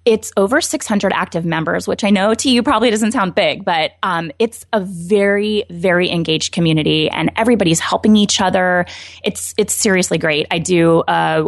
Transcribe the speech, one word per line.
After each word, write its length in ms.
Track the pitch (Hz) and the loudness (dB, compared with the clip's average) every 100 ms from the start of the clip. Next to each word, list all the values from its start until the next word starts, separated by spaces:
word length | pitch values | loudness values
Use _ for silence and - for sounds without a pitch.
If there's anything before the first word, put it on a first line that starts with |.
it's 300 | - 220 - - | 0 0 0 -2
over 260 | 196 277 | 0 0
six 260 | - 302 - | -2 -6 -2
hundred 260 | 208 190 | -2 0
active 320 | 165 175 175 170 | -2 -4 -4 -4
members, 420 | 160 156 175 185 | -2 -2 -2 -4
which 160 | 180 | -2
I 60 | 202 | 0
know 240 | 202 202 | 2 2
to 160 | 226 285 | 0 2
you 140 | 240 | 2
probably 260 | 240 233 240 | 2 2 2
doesn't 220 | 214 220 | 2 0
sound 240 | 254 190 190 | 0 -2 0
big, 280 | 170 135 | 0 -2
but, 280 | 196 170 156 - | -2 -2 -2 -4
um, 300 | 196 170 165 - | -4 -4 -6 -4
it's 260 | 226 - - | -4 -4 -6
a 60 | 220 | -6
very, 840 | 185 180 175 202 202 202 214 214 190 | -4 -8 -2 2 2 0 0 -2 -6
very 400 | 170 185 175 180 | -4 0 2 0
engaged 440 | 170 160 160 - | -2 -2 -2 -2
community, 540 | - 170 156 156 156 156 | 0 2 2 2 0 0
and 240 | - 160 - | -2 -4 0
everybody's 440 | 226 240 175 165 | 2 2 2 0
helping 360 | - 180 220 214 | -2 0 2 4
each 260 | 202 - | 2 0
other. 460 | 190 185 185 180 175 - - - | 0 2 2 0 -2 -8 -20 -10
It's, 300 | - - - - | -8 -8 -6 -4
it's 180 | 208 - | -2 0
seriously 420 | 220 185 180 170 | 2 2 2 0
great. 300 | 165 151 156 | 0 -2 -2
I 80 | 170 | -4
do 460 | 165 175 165 165 - | 0 4 4 4 2
a, 380 | 170 165 160 | 0 0 0